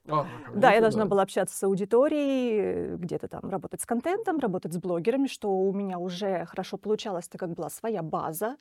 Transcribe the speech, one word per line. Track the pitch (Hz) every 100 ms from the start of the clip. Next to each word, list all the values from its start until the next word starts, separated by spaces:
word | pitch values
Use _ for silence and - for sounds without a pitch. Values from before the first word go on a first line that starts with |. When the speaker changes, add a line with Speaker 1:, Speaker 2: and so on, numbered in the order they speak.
| -
Speaker 1:
А, | 151
на |
Speaker 2:
Да, | 175
я | - - 208
Speaker 1:
комьюнити, | 247 214
Speaker 2:
должна | 220 214
Speaker 1:
да. | 208
Speaker 2:
была | 196
общаться | 190 - 185 -
с |
аудиторией, | 196 190 202 233 294 302 285 269 247 214 190 175 170
э, | 175
где-то | 170 151 -
там | - -
работать | 190 - 180
с | -
контентом, | 240 330 392 440 320
работать | 240 180 180
с | 175
блогерами, | 185 170 165 269 269
что | - 208
у | 190 190
меня | 196 196 180
уже | 180 180 202 175 170
хорошо | - 185 190
получалось, | 202 214 226 175 -
так | 185
как | 180
была | 175 151
своя | - 226 208
база | 160 175 131 156 214 285